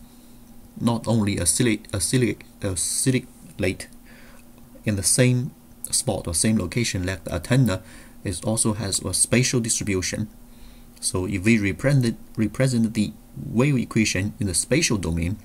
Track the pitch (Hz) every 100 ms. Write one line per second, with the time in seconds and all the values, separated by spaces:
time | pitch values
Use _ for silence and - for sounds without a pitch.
0 | - - - - - - - - 113 113
1 | - 117 101 - 87 - 123 104 - 101
2 | - 131 117 - - - 101 87 - -
3 | 135 127 - - - - 95 - - -
4 | - - - - - - - - - 98
5 | 95 - 123 123 139 - - - - -
6 | - 98 - 87 113 110 87 123 117 98
7 | 90 95 - 85 - 127 117 95 - -
8 | - - 107 90 110 110 113 104 101 92
9 | 92 92 - 117 127 127 113 - 101 92
10 | 90 - 107 - - - - - - -
11 | - 95 92 98 101 117 101 90 135 143
12 | 120 110 - - 107 104 131 120 110 107
13 | 92 - - - - 104 143 131 - 117
14 | 107 92 98 - 101 87 - 139 165 110
15 | 85 85 85 110